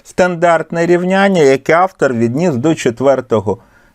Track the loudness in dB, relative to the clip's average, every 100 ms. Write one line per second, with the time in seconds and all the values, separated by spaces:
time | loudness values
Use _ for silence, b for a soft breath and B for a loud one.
0 | -10 -2 -2 0 0 0 -2 -4 0 0
1 | 0 0 2 2 2 2 2 0 0 -2
2 | -2 0 -2 -2 -2 -2 -2 -2 -4 -2
3 | 0 0 0 -2 -2 -6 b b b